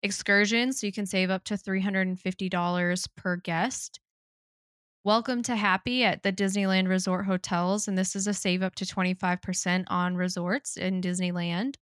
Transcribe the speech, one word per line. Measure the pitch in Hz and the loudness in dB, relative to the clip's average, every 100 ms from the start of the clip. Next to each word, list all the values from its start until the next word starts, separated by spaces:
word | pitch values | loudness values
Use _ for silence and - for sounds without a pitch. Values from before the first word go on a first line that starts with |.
excursions. | 202 196 - 202 202 233 247 269 | -4 -4 2 4 4 2 0 -2
So | 208 | -4
you | |
can | 196 202 | -4 -2
save | 190 185 | 0 0
up | 190 - | 0 -2
to | 202 | -6
three | - 190 | -2 0
hundred | 190 190 185 | 0 0 0
and | 180 | -2
fifty | 190 185 185 | -4 -4 -2
dollars | 180 175 180 175 180 - | 0 0 2 0 0 -4
per | - 185 180 | -6 -4 -4
guest. | 180 165 220 - - - _ _ _ _ _ _ _ _ _ _ 196 | -2 -2 -2 -4 -12 -16 _ _ _ _ _ _ _ _ _ _ 2
Welcome | 220 226 247 | 2 2 -2
to | 240 233 | -2 0
Happy | 208 185 - 247 | 2 2 2 2
at | 226 - | 2 2
the | 196 | -2
Disneyland | 185 196 202 190 190 185 | 0 0 2 2 4 4
Resort | 185 185 185 196 | 2 2 0 0
Hotels, | 185 - 175 180 208 208 | -2 0 0 2 0 0
and | 185 | 0
this | 185 196 | 0 -2
is | 196 | -2
a | |
save | 196 190 180 | -2 0 0
up | 185 - | 0 -2
to | 190 | -6
twenty-five | - 180 185 185 180 | -2 0 0 0 -2
percent | - 180 185 180 185 | -4 -4 0 0 0
on | 180 180 180 | 0 0 0
resorts | 180 180 175 247 - - | -2 -2 -2 -2 -4 -4
in | 185 185 | -2 0
Disneyland. | 180 180 180 175 170 170 254 277 | -2 0 -2 0 -2 -2 -4 -6